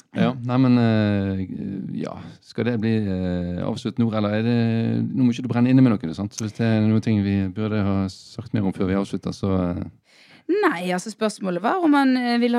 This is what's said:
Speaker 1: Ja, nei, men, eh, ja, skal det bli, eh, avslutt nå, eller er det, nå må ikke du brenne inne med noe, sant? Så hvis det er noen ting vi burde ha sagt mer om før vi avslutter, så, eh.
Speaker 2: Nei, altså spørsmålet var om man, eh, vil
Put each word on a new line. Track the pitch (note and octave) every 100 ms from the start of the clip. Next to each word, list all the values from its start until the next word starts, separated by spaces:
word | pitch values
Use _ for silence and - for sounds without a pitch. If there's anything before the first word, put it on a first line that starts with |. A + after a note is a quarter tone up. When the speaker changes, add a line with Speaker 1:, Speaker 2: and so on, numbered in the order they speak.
| -
Speaker 1:
Ja, | A#2+ A#2 B2+ A#2+
nei, | B2
men, | B2+ B2
eh, | A#2 A2 G#2 G2+ G2 F#2+ F#2 - G2 G2 - -
ja, | - - - -
skal | - - A2
det | A#2
bli, | A2+ A2
eh, | G2+ F#2 F#2 F2+ F2 F2+ F#2+
avslutt | A2 A2 A#2+
nå, | A2+
eller | G#2+ G#2 G#2+
er | A#2
det, | A#2+ A#2 A2+ A2+ A#2 A2+
nå | C3+ B2
må |
ikke | A#2+ A#2
du |
brenne | A#2+ B2
inne | C3
med | C3 G2+
noe, | D#2+
sant? | D#2+ G#2 -
Så | G#2+
hvis | -
det | A2+
er | A2 G#2+
noen | A2
ting | A2+ G#2 G2+
vi | G2 F#2+
burde | G2 G#2+ G#2+
ha | G2 G2 F#2+
sagt | - - - -
mer | A2+
om | F#2+
før | - F#2+
vi | G2
avslutter, | G2 F#2+ -
så, | - G2 F#2 F2+
eh. | F2+ - - _ _ - - -
Speaker 2:
Nei, | G4+ F#4 E3+ F3+
altså | F3+ A3
spørsmålet | - G#3+ - F#3+ E3+
var | A3+ F#4
om | E4 C#4+
man, | C4+ B3+
eh, | A#3+ A#3+
vil | A#3+